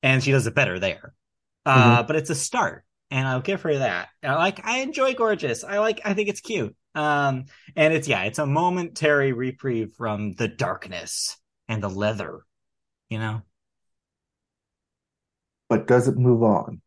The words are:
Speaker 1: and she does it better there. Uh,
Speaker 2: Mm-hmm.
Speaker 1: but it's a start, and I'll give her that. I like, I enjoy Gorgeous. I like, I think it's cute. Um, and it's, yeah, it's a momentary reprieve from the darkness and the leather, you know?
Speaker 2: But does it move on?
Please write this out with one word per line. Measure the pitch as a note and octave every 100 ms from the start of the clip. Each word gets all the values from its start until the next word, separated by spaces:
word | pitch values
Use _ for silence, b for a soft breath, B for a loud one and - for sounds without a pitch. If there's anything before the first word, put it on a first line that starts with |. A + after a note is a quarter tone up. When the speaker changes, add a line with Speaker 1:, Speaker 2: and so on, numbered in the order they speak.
Speaker 1:
and | C3+ C3
she | C3+
does | C#3 A#2
it | C3
better | A#2+ F2+
there. | F#2+ E2 - _ _ _ _ _ -
Uh, | C3 B2 A#2+
Speaker 2:
Mm-hmm. | A#2
Speaker 1:
but | D3+
it's | D3
a | D3
start, | - - F3 - _ _ _
and | C3+ C3+
I'll | B2+
give | C3 F#3+
her | D#3+ C#3+
that. | B2+ F2+ - _
I | C#3+ C#3+
like, | F3+ G3 G#3+
I | B3
enjoy | C4+ - C4+
Gorgeous. | C4 A3+ G#3 D3 E3
I | - G3+
like, | A3 G#3+ G#3
I |
think | G3 G#3
it's | G3+
cute. | - G#3+ A2 - _ D3+
Um, | D3+ D3 C#3+ C3 C3 b b -
and | D#3
it's, | D#3+ D3
yeah, | G#2+
it's | G2 G#2+
a | D3
momentary | D3 F3+ F3+ E3+ - D#3 D3 C#3
reprieve | A#2+ B2+ B2+ C#3 A#2 G#2+ _
from | A#2 G#2 G#2
the | F#2 A2+
darkness | - - F#2+ - F2+ E2 - - - _ _ _
and | A2+
the | G2+
leather, | F#2+ G#2 G2 F2+ E2+ _ _ _ _ _ _ _
you | A2+
know? | A2 A2 - _ _ _ _ _ _ _ _ _ _ _ _ _ _ _ _ _ _ _ _ _ _
Speaker 2:
But | A2 -
does | A#2 A#2+
it | -
move | B2 A#2+
on? | A2+ G2 - -